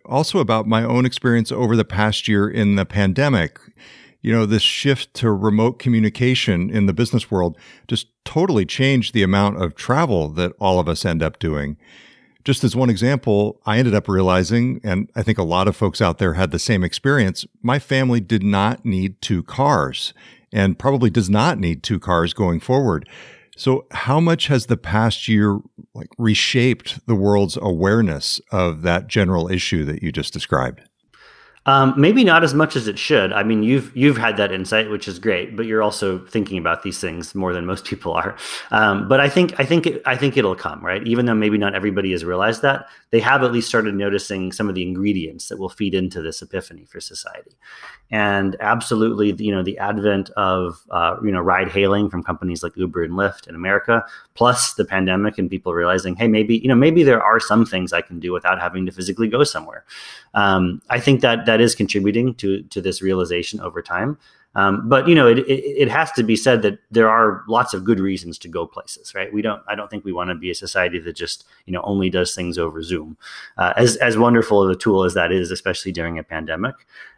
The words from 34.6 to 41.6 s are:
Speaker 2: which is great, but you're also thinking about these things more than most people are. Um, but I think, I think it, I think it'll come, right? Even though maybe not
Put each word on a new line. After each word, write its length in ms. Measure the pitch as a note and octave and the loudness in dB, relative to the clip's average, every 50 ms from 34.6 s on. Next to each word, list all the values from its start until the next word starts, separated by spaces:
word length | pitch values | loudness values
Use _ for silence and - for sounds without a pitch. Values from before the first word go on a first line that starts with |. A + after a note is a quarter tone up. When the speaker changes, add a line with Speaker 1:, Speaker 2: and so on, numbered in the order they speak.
| F#2 - A2 A2 A2 G#2+ | -4 0 0 0 0 0
Speaker 2:
which 180 | G#2+ G2+ - G#2 | -4 -8 -8 -10
is 120 | F#2 F2 | -12 -4
great, 360 | G2 A2+ F#2+ F2+ - - A2 | -2 -2 -2 -2 -4 -6 -8
but 100 | G#2 A#2 | -8 -6
you're 180 | A2+ A2 A2 G#2+ | -2 0 0 0
also 360 | G#2 G#2 - G#2 G2 F#2 F#2 F#2 | 0 0 -2 -4 -4 -4 -4 -8
thinking 320 | - - A2+ G2 - G2 F2+ | -6 -4 -4 -4 -4 -6 -4
about 260 | E2 E2+ E2+ - - | -2 -2 -2 -2 -4
these 160 | G2 F2+ - | -8 -8 -6
things 360 | - F2+ E2 E2+ E2 - - | -8 -8 -8 -8 -12 -10 -8
more 180 | G2 F#2 F#2 F2+ | -6 -4 -4 -4
than 120 | F2+ E2+ | -4 -4
most 200 | F2+ F#2 F#2 - | -6 -6 -8 -8
people 280 | - - - - E2+ E2 | -10 -10 -8 -6 -6 -4
are. 220 | E2+ E2+ F#2+ - - - - - - - - | -4 -4 -6 -8 -10 -12 -12 -12 -14 -8 -4
Um, 360 | - G#2+ A2 G#2+ G2+ G2+ G2+ F#2+ | 0 2 2 2 2 0 0 2
but 120 | C3 C3+ | 2 2
I 100 | C#3+ C#3 | 2 2
think, 300 | - F3+ F3+ D#3+ - - | 2 2 0 0 0 -4
I 60 | C3+ | -2
think 200 | C3 E3 E3 D#3+ | 0 0 0 0
it, 160 | E3+ C#3+ - - | -2 -4 -4 -4
I 100 | C3+ B2+ | -4 -2
think 220 | A#2 C#3 C#3 B2 C3+ | 0 -2 0 0 0
it'll 180 | A2+ F#2+ F#2 | 0 0 -2
come, 280 | F2 - F2 D2 D2+ E2+ | -4 -6 -10 -10 -8 -6
right? 220 | F2 F#2 G#2 A2 | -6 -6 -4 -2
Even 200 | A2+ A#2 A#2+ B2 | -2 0 0 2
though 100 | A#2+ A2+ | 2 2
maybe 220 | G#2+ G#2+ G#2+ G#2 | 2 2 2 0
not 180 | G#2 | 0